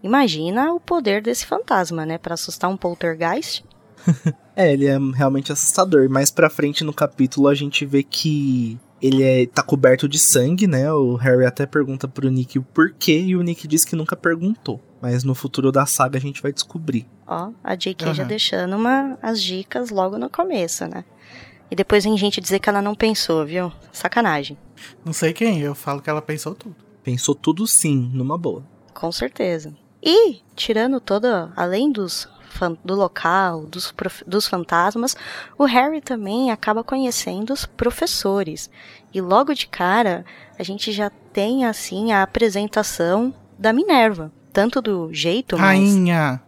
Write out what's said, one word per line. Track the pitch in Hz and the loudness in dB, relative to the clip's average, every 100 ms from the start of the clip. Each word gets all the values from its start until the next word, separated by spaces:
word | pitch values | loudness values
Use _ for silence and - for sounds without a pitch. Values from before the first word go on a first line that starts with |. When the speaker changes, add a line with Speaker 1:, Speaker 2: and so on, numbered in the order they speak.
Speaker 1:
Imagina | 190 262 254 156 165 208 294 | 2 2 4 0 -2 0 0
o | 339 | -2
poder | - 349 220 202 | -2 -2 0 0
desse | 214 247 - | -2 -4 -4
fantasma, | 403 494 214 170 165 160 | -6 0 0 0 -4 -6
né? | 165 | -6
Pra | - 165 | -6 -8
assustar | - - 180 | -8 -4 -4
um | 190 | -2
poltergeist. | 180 175 175 160 170 214 320 - - _ _ - - | -6 -4 -6 -2 -2 -4 -6 -10 -12 _ _ -6 0
Speaker 2:
<laughs> | 139 165 - _ - | 0 0 -6 _ 0
É, | 180 | 2
ele | 139 139 | 4 4
é | 135 135 131 | 2 0 0
realmente | 139 135 135 | 2 0 -2
assustador. | 147 - - 190 156 135 | -2 -2 2 4 6 6
Mais | 135 143 | 4 2
pra | - 165 | 4 2
frente | - 147 143 | 2 -2 -2
no | 156 | -6
capítulo | 147 147 - 131 - 139 | -2 -4 0 0 4 4
a | 143 | 4
gente | 143 - 143 | 0 -4 0
vê | 139 | 0
que | 139 - 160 147 139 127 113 120 _ _ | 0 -4 0 0 2 0 0 -6 _ _
ele | 131 135 | 2 4
é, | 131 131 123 | 4 4 2
tá | - | 0
coberto | - 147 131 127 143 | 0 4 6 4 2
de | 143 | 2
sangue, | - 135 127 180 208 | 4 4 2 2 2
né? | 135 139 | 2 2
O | 156 131 120 | 2 2 2
Harry | 127 127 127 | 4 4 4
até | - 139 | 2 -2
pergunta | 156 139 131 135 | 0 0 -2 -8
pro | 131 135 | -2 0
Nick | 131 127 139 | 0 0 -4
o | |
porquê, | 131 - 170 - - 156 | -4 2 2 2 2 2
e | 185 185 | 2 0
o | |
Nick | 175 170 156 | 0 -4 -2
diz | 151 - | 0 0
que | 165 | -2
nunca | 156 175 | -4 -2
perguntou. | 170 165 180 226 - 117 _ _ | -2 0 -2 -4 -6 -8 _ _
Mas | 123 123 | -2 -2
no | 131 | 0
futuro | 131 - - 135 | -2 -4 0 2
da | 135 143 | 2 0
saga | - 131 135 | 0 0 0
a | |
gente | 139 135 | -6 -6
vai | - | -6
descobrir. | 139 - 170 160 123 - - - | -6 -8 -6 -4 -4 -4 -20 -10
Speaker 1:
Ó, | 170 185 233 | -8 -8 -10
a | - | -6
J | 185 190 180 | -4 -4 -4
K | 160 | -4
já | 151 | -4
Speaker 3:
Aham. | 139 | -4
Speaker 1:
deixando | 165 - 190 180 202 | -2 -2 -2 -2 0
uma, | 233 262 269 262 | 2 2 0 -6
as | 226 226 | -4 -4
dicas | 185 185 196 247 247 | -4 -6 -6 -8 -4
logo | 202 185 208 | -2 -2 -2
no | 254 | -6
começo, | - 370 277 170 - 170 | -4 -2 -2 -2 -4 -8
né? | 175 185 - - - - - _ | -10 -14 -20 -20 -20 -20 -20 _
E | 180 | -4
depois | 196 208 | 2 2
vem | 202 214 | 4 2
gente | 202 202 | 0 -2
dizer | 180 190 | -2 0
que | 202 | 0
ela | 202 | 0
não | 202 208 | -2 0
pensou, | 220 214 - 160 147 | 0 0 0 0 0
viu? | 175 180 - - | -4 -4 -8 -20
Sacanagem. | - 180 233 220 151 139 143 - - - - 165 | -8 -2 0 2 0 -4 -12 -20 -20 -20 -14 -8
Speaker 3:
Não | |
sei | 156 160 | -2 -2
quem, | 165 226 175 | 0 0 0
eu | 143 | -2
falo | 139 - 143 | -6 -6 -6
que | 139 | -4
ela | 151 | -6
pensou | 151 151 - | -4 -8 -8
tudo. | 196 220 165 _ _ | -12 -16 -20 _ _
Speaker 2:
Pensou | - 123 - | -6 -4 -2
tudo | 143 - 165 220 | -2 0 0 0
sim, | - 160 139 123 | 0 2 0 0
numa | 131 127 165 | -2 -2 -2
boa. | 160 87 139 - _ | -4 -6 -10 -20 _
Speaker 1:
Com | - 165 | -8 -6
certeza. | 175 240 - 196 170 151 147 _ _ | -4 -6 -4 -4 -4 -8 -18 _ _
E, | - 370 440 220 _ | 4 6 6 2 _
tirando | - - 220 240 269 | -10 -2 0 0 -2
todo, | - 196 247 208 165 175 | 0 0 2 0 -4 -4
além | 175 190 285 | -2 0 0
dos | 233 185 - - - - | 0 -4 -6 -10 -18 -16
fan-, | - 175 165 | -4 -4 -4
do | - 196 | -4 0
local, | 190 - 165 185 190 165 156 | 0 0 0 2 2 -2 -10
dos | 170 - | -10 -10
prof-, | - 190 - - | -8 -10 -10 -4
dos | 190 - | -2 -2
fantasmas, | 185 170 170 180 214 262 - - - - - | -4 0 2 2 0 -4 -6 -10 -16 -18 0
o | 285 | 2
Harry | 240 277 311 | 4 2 -2
também | - 247 196 220 262 | -6 -6 -4 -2 0
acaba | 220 - 214 | 0 -2 -2
conhecendo | 233 262 262 233 - 180 220 | -2 -2 -2 -4 -6 -6 -6
os | 277 - | -6 -8
professores. | - 240 - - - 202 202 185 156 - - - - _ | -4 -4 -2 -4 -2 -2 -2 -4 -8 -14 -20 -20 -20 _
E | 190 | -8
logo | 180 196 285 | 2 2 2
de | 285 - | -2 -6
cara, | - 180 208 226 175 180 - - - | -2 0 2 2 -2 -6 -20 -20 -12
a | |
gente | 180 202 - | -10 -8 -6
já | 202 208 - - | -4 -6 -6 -8
tem, | - 202 262 247 | -2 0 0 0
assim, | 214 - 190 226 | -2 -6 -4 0
a | 202 | 2
apresentação | 190 - 226 196 208 - 208 - 170 190 247 - _ - | 2 2 0 0 -2 -2 -4 -2 0 2 0 -4 _ -2
da | 220 | 0
Minerva. | 233 403 285 226 190 156 - _ | 2 4 4 4 2 -10 -14 _
Tanto | - 214 262 | 0 2 0
do | 220 190 160 | -2 -2 -4
jeito | 160 160 202 - 170 | -2 0 0 -2 2
mais | 190 190 | 4 6
Speaker 3:
Rainha | 196 202 180 170 151 127 | 6 4 4 2 0 -2